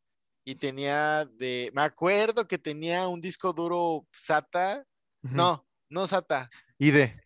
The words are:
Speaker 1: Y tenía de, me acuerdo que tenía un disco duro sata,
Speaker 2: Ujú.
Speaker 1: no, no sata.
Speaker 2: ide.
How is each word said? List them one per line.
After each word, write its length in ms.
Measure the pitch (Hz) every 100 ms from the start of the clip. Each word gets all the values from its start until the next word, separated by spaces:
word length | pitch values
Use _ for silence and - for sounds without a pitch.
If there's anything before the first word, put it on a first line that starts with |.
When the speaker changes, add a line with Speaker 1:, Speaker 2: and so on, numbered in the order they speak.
| _ _ _ _ 131
Speaker 1:
Y 100 | 135
tenía 720 | 139 135 143 147 151 151 143
de, 460 | 113 127 123 123 135
me 60 |
acuerdo 640 | 151 - 175 202 220 226 190
que 100 | 165
tenía 480 | 156 151 165 175 185
un 120 | 175
disco 320 | 180 - 185
duro 540 | 160 170 175 170 156 -
sata, 720 | - - 156 - 175 185 262 - _ _ _
Speaker 2:
Ujú. 260 | 131 135 180
Speaker 1:
no, 180 | 151 _ _ _
no 180 | 160 190
sata. 420 | 190 - 143 123 - _ -
Speaker 2:
ide. 420 | 147 143 123 -